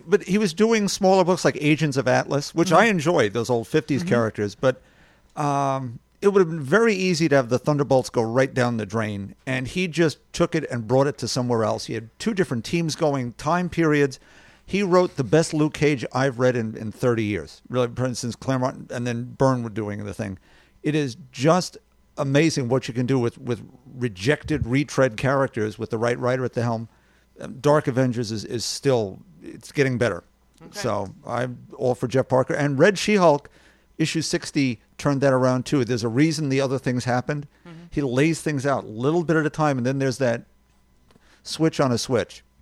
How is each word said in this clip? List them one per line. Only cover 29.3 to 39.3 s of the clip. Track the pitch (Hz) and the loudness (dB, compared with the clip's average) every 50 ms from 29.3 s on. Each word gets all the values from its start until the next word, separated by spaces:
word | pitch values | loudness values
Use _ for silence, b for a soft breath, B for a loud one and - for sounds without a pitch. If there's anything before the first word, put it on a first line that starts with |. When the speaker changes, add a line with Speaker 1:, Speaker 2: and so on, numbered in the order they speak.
| - - | -20 -20
Speaker 1:
it's | - - - - - - | -20 -18 -18 -18 -20 -4
getting | - 147 135 135 123 | -2 0 0 2 0
better. | 110 120 110 90 85 - _ _ _ _ _ _ - | 0 0 0 -2 -4 -10 _ _ _ _ _ _ -20
Speaker 2:
Okay. | 160 170 - | -20 -16 -10
Speaker 1:
So | 208 170 113 104 101 98 95 - - - | -6 -4 -4 -2 -4 -4 -8 -12 -14 -10
I'm | - 120 117 127 127 120 123 123 - - | -8 -6 -4 -4 -6 -8 -12 -18 -18 -8
all | - 131 123 120 | -2 -2 -2 0
for | - 131 113 | 0 -2 0
Jeff | 123 131 - | 0 0 2
Parker. | - 131 135 127 - 156 | 2 2 2 2 0 0
And | 147 143 147 139 | 0 0 0 2
Red | 131 170 208 196 - | 4 4 4 4 2
She-Hulk, | - 208 214 190 175 160 143 143 - b b b b b b b b b b | 0 2 2 4 6 4 4 2 -2 b b b b b b b b b b
issue | - 160 - - 160 | -2 -2 -2 0 -2
sixty, | - - 180 165 - - - 139 135 127 110 - _ _ _ | -2 -2 -4 -4 -6 -4 -2 0 0 0 -2 -4 _ _ _
turned | - - 147 143 131 | -4 -2 0 2 2
that | 139 139 | 2 4
around | 131 127 131 127 127 127 - | 4 4 4 2 2 0 0
too. | - 147 139 120 | 0 0 0 0
There's | 104 123 107 117 | 0 -2 -2 -2
a | 117 | 0
reason | 113 139 156 165 147 156 151 135 | 2 2 2 2 2 0 -2 -2
the | 135 135 | 0 0
other | 131 123 135 | 0 0 -2
things | 127 - 131 123 123 - | -2 -2 -2 -2 -2 -2
happened. | 127 123 123 - - 151 143 139 B B B B | 0 -2 -2 -2 -4 -6 -6 -8 B B B B
Speaker 2:
Mm-hmm. | 170 160 165 175 170 | -20 -20 -20 -18 -8
Speaker 1:
He | - 151 | -4 -2
lays | 143 123 123 131 151 165 156 - | -2 0 2 2 2 2 2 0
things | - 156 147 131 123 | -2 -4 -4 -2 -2
out | 143 131 107 95 | -2 -2 -2 -4
a | |
little | 107 107 110 127 147 165 175 160 | -8 -6 -4 -2 0 0 0 0
bit | 160 | 0